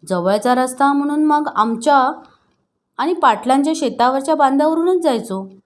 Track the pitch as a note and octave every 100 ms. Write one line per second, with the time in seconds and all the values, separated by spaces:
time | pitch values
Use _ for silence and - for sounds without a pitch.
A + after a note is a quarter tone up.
0 | D#3+ F3+ F3+ G#3 A3+ B3 B3+ B3+ C#4 C#4+
1 | C#4+ D4 D4+ D4 D4 - A3+ A3+ C#4+ C#4+
2 | C4 - - _ _ _ _ _ _ -
3 | C#4 F4 D4 G#3 A#3+ C4+ C#4+ D#4+ C4+ -
4 | A#3+ C4 C4+ D#4 C#4 C#4 D4+ D#4+ E4+ F#4
5 | D#4+ A#3 - F#3+ F#3+ F#3+